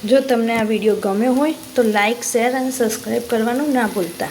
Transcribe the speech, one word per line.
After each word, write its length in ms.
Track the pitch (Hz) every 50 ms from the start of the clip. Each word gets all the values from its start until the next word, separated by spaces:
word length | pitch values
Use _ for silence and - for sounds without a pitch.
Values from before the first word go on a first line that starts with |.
| -
જો 160 | 208 247 269
તમને 340 | 262 269 247 233 226 226 233
આ 80 | 226 220
વીડિયો 320 | 214 220 208 196 214 202
ગમ્યો 380 | 196 - 202 196 202 226 254 254
હોય 200 | 254 285 311 311 - - - -
તો 80 | - 233
like, 380 | 220 208 208 202 214 240 240 - -
શેર 240 | - 240 226 247 254
અને 160 | 262 254 262
સબસ્ક્રાઇબ 500 | 254 - 240 220 220 - - 214 226 233 233 -
કરવાનું 440 | 240 220 220 233 240 262 294 302 269
ના 140 | 247 233
ભૂલતા. 400 | 208 - 208 175 165 170 - - -